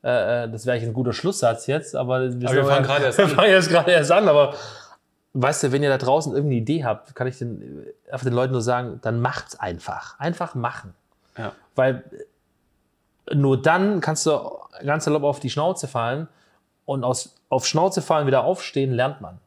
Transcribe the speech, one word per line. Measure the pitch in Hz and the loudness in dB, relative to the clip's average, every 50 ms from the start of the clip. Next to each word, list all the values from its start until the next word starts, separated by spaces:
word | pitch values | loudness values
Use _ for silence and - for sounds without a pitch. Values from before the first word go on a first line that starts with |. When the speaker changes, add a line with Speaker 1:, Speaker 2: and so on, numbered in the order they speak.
Speaker 1:
Äh, | - 127 123 120 95 101 120 120 120 | 0 0 0 0 2 0 0 -2 -2
äh, | 113 | -6
das | 113 110 107 | -8 -6 -4
wäre | 123 123 | -2 -2
eigentlich | 117 113 117 | -2 -2 -4
ein | |
guter | 110 123 127 123 113 | -4 -2 -2 -2 -2
Schlusssatz | - - 175 190 - - 117 113 - - | -2 -4 -4 -2 2 2 2 0 0 -4
jetzt, | - 139 160 156 - - | -4 -4 -4 -4 -6 -6
aber | 127 127 123 127 127 | -6 -2 -2 -2 -2
wir | 131 | -2
Speaker 2:
Aber | 127 | -2
Speaker 1:
sind | 123 123 | -4 -4
Speaker 2:
wir | 123 123 131 135 | -2 2 2 2
Speaker 1:
aber | 139 139 | 4 4
Speaker 2:
fangen | 139 139 135 | 4 4 4
gerade | 131 139 143 139 | 2 0 2 0
erst | 131 117 - | 2 4 4
Speaker 1:
<laughs> | |
wir | 202 | 2
Speaker 2:
an. | - | 4
Speaker 1:
fangen | 143 - 190 214 | 4 4 6 6
jetzt | 190 190 180 156 | 6 6 6 6
gerade | 165 170 156 175 | 4 4 4 6
erst | 175 165 147 135 | 4 4 6 6
an, | 170 196 214 180 | 4 4 6 6
aber | 147 147 143 139 - - - - - - - - - _ _ _ _ _ _ _ | 6 6 6 4 2 -8 -14 -16 -18 -20 -20 -20 -20 _ _ _ _ _ _ _
weißt | _ 131 123 135 151 - | _ 0 0 0 0 0
du, | - 135 | 0 0
wenn | 127 143 | 0 2
ihr | 147 143 | 2 2
da | 135 | 0
draußen | 131 135 127 135 160 156 147 107 | 0 2 2 2 2 0 0 -2
irgendeine | 139 143 147 131 120 | -2 0 0 -2 -2
Idee | 113 113 151 165 139 | 0 -2 -2 -2 -2
habt, | 120 107 - - - - | -4 -4 -6 -8 -20 -10
kann | - 127 | -8 -8
ich | 127 127 - | -8 -6 -8
den, | 131 120 110 - - - 69 69 - - - _ _ - | -10 -10 -10 -12 -14 -16 -16 -16 -16 -18 -20 _ _ -12
einfach | - 120 127 | -10 -4 -4
den | 131 120 | -2 0
Leuten | 120 127 131 | 0 0 0
nur | 131 123 | 0 -2
sagen, | 110 120 123 123 127 117 101 127 | 0 0 -2 -2 -4 -6 -10 -8
dann | - 113 113 117 | -6 -4 -2 0
macht's | 120 123 - - - - - - | -2 -2 -4 -4 -12 -14 -12 -10
einfach. | - 95 85 87 - - - - - - - _ | -8 -8 -8 -10 -10 -10 -12 -10 -12 -16 -14 _
Einfach | 139 165 175 - 175 180 - | -6 -6 -6 -6 -8 -8 -6
machen. | 131 117 120 - - - 95 - _ _ _ _ _ _ _ _ - | -6 -6 -6 -6 -8 -18 -20 -20 _ _ _ _ _ _ _ _ -10
Speaker 2:
Ja. | 110 101 - _ _ _ _ | -10 -10 -12 _ _ _ _
Speaker 1:
Weil | - 127 131 127 - - - - - - _ _ _ _ _ _ _ _ _ _ _ _ _ _ _ _ _ _ _ _ - | 2 2 2 2 -2 -8 -16 -18 -20 -20 _ _ _ _ _ _ _ _ _ _ _ _ _ _ _ _ _ _ _ _ -4
nur | - 147 143 139 135 131 | 0 2 4 4 2 4
dann | 135 156 165 180 190 202 208 180 | 4 2 4 4 2 2 0 0
kannst | - - 156 - - | -2 -2 -4 0 0
du | 160 151 135 - - - - - - _ - 139 | 0 0 0 -2 -8 -12 -14 -16 -18 _ -10 -2
ganz | 139 147 160 - | -2 -2 0 0
salopp | - 147 151 | 0 0 2
auf | 143 147 139 139 | 0 0 -2 -2
die | - 127 | -6 -6
Schnauze | - 147 151 175 185 180 - 131 | -4 -2 -2 -2 -2 -4 -8 -6
fallen | - 120 117 117 127 147 165 - _ _ _ _ _ _ _ _ _ _ _ | -4 -4 -2 -2 -4 -6 -8 -12 _ _ _ _ _ _ _ _ _ _ _
und | - 139 135 120 | -6 -6 -2 -2
aus, | 120 127 - - - _ _ _ _ | -2 -2 -2 -6 -12 _ _ _ _
auf | - 131 - | -4 -2 -2
Schnauze | - - 156 170 190 190 196 | 0 0 0 0 2 0 -2
fallen | - - 165 156 147 | 0 2 0 2 2
wieder | 135 131 131 110 | 2 2 2 2
aufstehen, | 143 185 185 - - - 143 135 131 | 2 -2 -2 -6 -6 -2 -2 -2 0
lernt | 127 117 127 143 143 - | 0 0 0 -2 -2 -8
man. | 101 90 90 87 _ | -16 -18 -18 -20 _